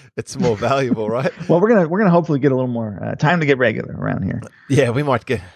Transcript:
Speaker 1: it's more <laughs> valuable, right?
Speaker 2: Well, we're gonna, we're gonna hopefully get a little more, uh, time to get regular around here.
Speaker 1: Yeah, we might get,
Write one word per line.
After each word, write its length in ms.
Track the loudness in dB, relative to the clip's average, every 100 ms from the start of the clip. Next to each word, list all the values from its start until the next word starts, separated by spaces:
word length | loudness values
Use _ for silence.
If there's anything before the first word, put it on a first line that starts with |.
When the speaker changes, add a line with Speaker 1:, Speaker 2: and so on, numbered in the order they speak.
| -16 -12
Speaker 1:
it's 200 | -10 -2
more 200 | -2 0
<laughs> 120 | 0
valuable, 380 | 0 0 -2 -2
right? 240 | -2 -4 -4 0
Speaker 2:
Well, 120 | 2
we're 80 | 4
gonna, 200 | 4 2
we're 100 | 2
gonna 120 | 4
hopefully 300 | 4 2 2
get 120 | 2
a 20 |
little 140 | 2 -2
more, 300 | -4 -6 -6
uh, 120 | -8
time 260 | -2 0 2
to 60 | 2
get 100 | 2
regular 380 | 2 0 -6
around 300 | -6 -6 -4
here. 180 | -4 -6 -10 _ -2
Speaker 1:
Yeah, 220 | 2 2
we 120 | 0
might 220 | 0 -2
get, 160 | -2 -6 -8